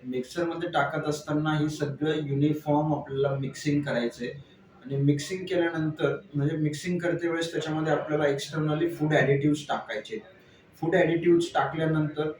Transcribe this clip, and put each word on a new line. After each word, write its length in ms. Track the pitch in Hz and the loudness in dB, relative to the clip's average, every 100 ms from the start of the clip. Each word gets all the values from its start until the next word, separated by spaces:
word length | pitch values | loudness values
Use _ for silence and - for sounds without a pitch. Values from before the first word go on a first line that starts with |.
| 127 | -4
मिक्सरमध्ये 600 | 127 - 175 170 165 175 | -6 -6 -4 -4 -2 -2
टाकत 380 | - 139 151 151 | 0 0 -2 -2
असताना 500 | 147 - 151 156 151 | -4 -2 0 2 2
ही 120 | 147 | 0
सगळं 460 | - 147 - 156 151 | -2 -4 -2 -2 0
युनिफॉर्म 760 | 143 139 147 147 151 147 156 | -2 2 2 0 2 2 2
आपल्याला 420 | 143 - 135 139 135 | -2 -2 0 0 0
मिक्सिंग 460 | 131 - 151 147 | -4 -4 0 0
करायचं 440 | 143 120 117 - 120 | 0 -2 -2 -4 -10
आहे, 80 | - - - - - 131 | -10 -18 -20 -20 -20 -6
आणि 120 | 139 | 2
मिक्सिंग 480 | 143 143 - 185 185 | 2 2 -2 -6 -2
केल्यानंतर, 720 | 175 170 165 156 151 143 143 - | 0 2 0 -4 0 -2 -2 -4
म्हणजे 240 | 147 143 156 | -2 0 0
मिक्सिंग 420 | 151 147 180 175 | -2 -2 -4 -2
करते 280 | 170 170 170 | 0 0 -2
वेळेस 240 | 165 165 | -2 -2
त्याच्यामध्ये 420 | 156 156 156 156 | -4 -2 -2 0
आपल्याला 340 | 143 151 151 147 | 0 0 0 2
एक्स्टर्नली 600 | 139 - 156 151 151 170 | 0 -4 -2 0 0 0
फूड 240 | - 151 | 0 2
ॲडिटिव्हज 440 | 147 139 139 147 143 - | 4 4 4 2 0 -2
टाकायचे. 520 | 107 - 143 - 107 - - - - - - | -6 -4 -8 -8 -10 -10 -20 -20 -20 -20 -6
फूड 140 | 156 185 | 2 4
ॲडिटिव्हज 500 | 160 165 175 170 - | 4 4 6 4 4
टाकल्यानंतर 760 | 190 - 160 160 156 151 147 151 | 0 0 0 2 2 0 0 -4